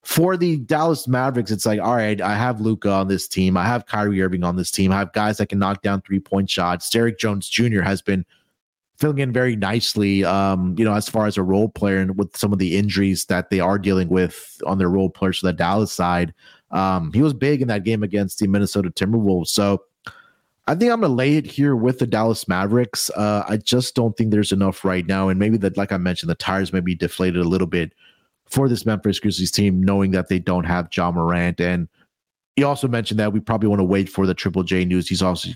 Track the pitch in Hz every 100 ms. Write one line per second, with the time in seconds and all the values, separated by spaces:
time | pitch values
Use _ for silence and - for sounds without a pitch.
0 | - - 175 185 175 156 117 156 165 151
1 | - 127 131 123 101 104 113 104 98 120
2 | 107 101 92 104 123 110 110 107 101 98
3 | 95 95 - - 92 92 98 120 - 107
4 | 104 95 95 90 87 90 90 - 95 98
5 | 95 110 107 104 104 101 98 98 104 98
6 | - 98 - 98 98 - 87 87 - 117
7 | 117 - 110 98 - - 120 107 87 92
8 | - 95 - _ _ _ _ _ _ _
9 | 151 139 131 123 127 110 98 117 - -
10 | 101 98 90 98 98 95 90 90 110 104
11 | - 110 104 98 92 98 107 - 101 95
12 | 95 95 95 - 104 98 92 92 104 95
13 | 98 90 - 90 - 95 90 101 98 95
14 | 87 92 90 - - - - 95 87 95
15 | 95 - 95 90 92 82 87 101 101 -
16 | 87 87 85 - - - _ 92 95 92
17 | 80 92 151 120 135 143 127 104 92 110
18 | 104 101 98 - 101 101 98 104 92 -
19 | 98 113 101 90 80 - 101 98 _ _
20 | - - _ _ _ _ - 160 240 233
21 | 185 123 135 151 - - 143 127 120 127
22 | 120 107 113 107 - 90 101 117 123 -
23 | - - 104 104 - 107 - 123 127 -
24 | 117 - 110 104 101 98 98 92 95 92
25 | 82 95 95 92 104 110 98 95 98 95
26 | 90 87 82 85 - 95 92 92 90 85
27 | 90 - 92 87 85 90 87 87 80 _
28 | _ _ _ _ _ - 135 117 113 107
29 | 104 95 104 90 90 - 101 92 95 98
30 | 98 92 87 92 87 90 85 87 82 -
31 | 87 87 85 87 87 85 87 90 82 _
32 | _ _ _ _ _ - 143 139 131 120
33 | 101 110 107 104 - 110 107 101 92 98
34 | 95 - 95 87 98 92 87 92 90 90
35 | 85 90 92 87 -